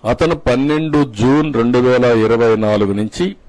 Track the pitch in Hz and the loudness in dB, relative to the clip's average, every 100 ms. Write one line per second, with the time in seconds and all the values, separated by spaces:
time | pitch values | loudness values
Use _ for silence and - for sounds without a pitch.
0 | 107 123 165 160 - 123 143 151 156 147 | -2 -2 0 -2 -2 -2 0 -2 -2 -2
1 | 139 104 120 143 156 123 117 123 127 127 | -2 -2 0 2 0 -2 0 2 2 2
2 | 123 117 110 117 117 110 107 104 104 101 | 2 2 2 2 2 2 0 0 0 -2
3 | 107 - 180 196 | -6 -4 -6 -6